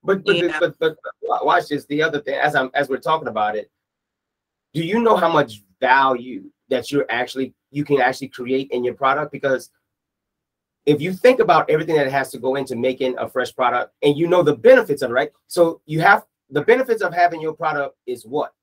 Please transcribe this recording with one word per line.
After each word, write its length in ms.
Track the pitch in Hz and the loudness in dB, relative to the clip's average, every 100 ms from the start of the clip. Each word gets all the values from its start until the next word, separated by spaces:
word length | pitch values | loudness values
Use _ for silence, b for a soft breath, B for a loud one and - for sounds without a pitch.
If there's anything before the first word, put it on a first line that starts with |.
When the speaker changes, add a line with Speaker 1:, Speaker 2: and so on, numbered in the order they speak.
Speaker 1:
But, 200 | - 196 | -2 -2
but, 120 | - 175 | 0 0
Speaker 2:
Yeah. 220 | 175 147 | -2 -2
Speaker 1:
but, 180 | 170 - | -4 -2
but, 180 | 160 156 | -4 -4
but 100 | - - | -18 -14
wa-, 220 | - - | -6 -2
watch 240 | 147 180 - | 2 0 0
this. 160 | 143 - | -8 -6
The 160 | 147 | -2
other 180 | 160 147 | -2 -2
thing, 160 | 135 139 | -6 -2
as 200 | 143 147 | 0 0
I'm, 140 | 131 | -2
as 160 | 139 139 | -4 -4
we're 80 | 123 | -4
talking 300 | 170 156 131 | -2 -2 -4
about 280 | 107 107 104 | -4 -4 -4
it, 140 | - _ _ _ _ _ _ _ _ _ _ | -10 _ _ _ _ _ _ _ _ _ _
do 100 | - | -8
you 160 | 165 220 | -2 0
know 140 | 226 - | 2 2
how 140 | 165 | 2
much 340 | 160 143 104 _ _ | 0 -2 -8 _ _
value 640 | 127 135 135 120 127 107 95 _ _ | 2 4 2 0 -6 -14 -16 _ _
that 220 | 127 - | -4 -2
you're 140 | 143 - | -4 -2
actually, 440 | 117 123 131 131 _ _ | -4 -4 -6 -8 _ _
you 120 | 143 | -8
can 160 | 147 143 | 0 2
actually 280 | 127 131 135 | 2 -2 -10
create 400 | - 120 131 135 | -10 -4 -4 -2
in 120 | 127 | -4
your 100 | 123 | -4
product? 380 | 117 131 143 123 | -2 -2 -2 -6
Because 380 | 135 139 131 - _ _ _ _ _ _ _ _ _ _ _ 147 | -6 -2 -2 -6 _ _ _ _ _ _ _ _ _ _ _ 0
if 160 | 147 | 0
you 120 | 170 | -2
think 260 | 185 247 254 | 4 4 4
about 300 | 190 - - | 4 4 4
everything 260 | - 165 156 | 0 2 0
that 140 | 135 | 2
has 200 | 139 131 | 0 -4
to 60 | 123 | -4
go 180 | 127 139 | -4 -4
into 200 | 131 117 | -4 -2
making 420 | 127 131 131 123 | -2 0 -4 -4
a 100 | 113 | -4
fresh 260 | 127 123 | -4 -6
product, 400 | - 123 123 - _ | -2 0 0 -6 _
and 140 | 143 143 | 0 2
you 100 | 170 | 2
know 160 | 175 | 4
the 120 | 147 143 | 2 4
benefits 460 | 226 262 147 139 | 6 6 4 -4
of 80 | 127 | -2
it, 20 | |
right? 180 | 123 - _ _ | -2 -2 _ _
So 340 | 180 165 165 - | 2 2 0 -6
you 140 | 156 | 2
have, 240 | 185 - - _ _ | 4 4 0 _ _
the 120 | 139 | -2
benefits 400 | 147 247 254 220 | 2 2 2 -2
of 120 | 185 | -2
having 280 | 175 175 165 | 2 0 0
your 120 | 160 | -8
product 440 | 156 156 147 135 _ - | -4 -4 -4 -6 _ -12
is 200 | 123 110 | -12 -6
what? 280 | 117 - _ | -6 -6 _